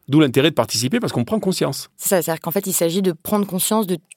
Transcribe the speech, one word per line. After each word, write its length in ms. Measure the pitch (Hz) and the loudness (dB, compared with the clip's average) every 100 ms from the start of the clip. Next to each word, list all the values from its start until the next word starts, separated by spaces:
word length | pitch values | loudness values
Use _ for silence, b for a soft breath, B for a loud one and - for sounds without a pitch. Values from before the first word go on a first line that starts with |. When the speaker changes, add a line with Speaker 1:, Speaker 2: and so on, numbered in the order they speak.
| - | 2
Speaker 1:
D'où 140 | 147 | 4
l'intérêt 300 | 143 135 143 | 4 4 2
de 40 | |
participer 460 | 120 113 110 127 240 | 2 0 -2 -2 0
parce 120 | 185 | -2
qu'on 120 | 131 | -2
prend 160 | 117 220 | -2 -2
conscience. 480 | 190 180 147 - - - | -2 -2 -2 -4 -12 -8
Speaker 2:
C'est 140 | - | 0
ça, 120 | 185 | 0
c'est-à-dire 180 | 160 160 | 0 -4
qu'en 80 | 170 | -4
fait, 140 | 202 196 | -4 -2
il 40 | |
s'agit 260 | - 165 185 | 0 0 0
de 80 | 185 | 0
prendre 340 | 156 - 208 202 | -2 -2 -2 0
conscience 400 | 180 - 220 185 | -2 0 0 0
de 80 | 170 - | -4 -8